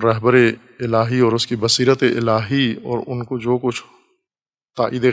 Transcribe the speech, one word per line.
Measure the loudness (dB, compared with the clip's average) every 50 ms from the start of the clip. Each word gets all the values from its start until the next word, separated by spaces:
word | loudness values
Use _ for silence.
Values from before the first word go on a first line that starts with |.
| 2
رہبر | 2 0 2 2 2 4 4 4 4 2 -2 _ _ _ -10
الہی | -6 -2 0 0 0 0 0 2
اور | 2 2 2
اس | 0 -2
کی | -4 -4
بصیرت | -2 -2 0 0 2 2 2 2 4 2
الہی | 0 0 0 0 0 0 0 0 -2 -2 0 0 0 -2
اور | -4 -6 -6 -6 -6 -6
ان | -6 -8 -8 -8
کو | -6 -8 -6
جو | -2 -2 -2 0
کچھ | 0 -2 -4 -4 -8 -16 _ _ _ _ _ _ _ _ _ _ _ _ _ _ _ _ _
تائید | -4 -2 -2 -2 0 0 0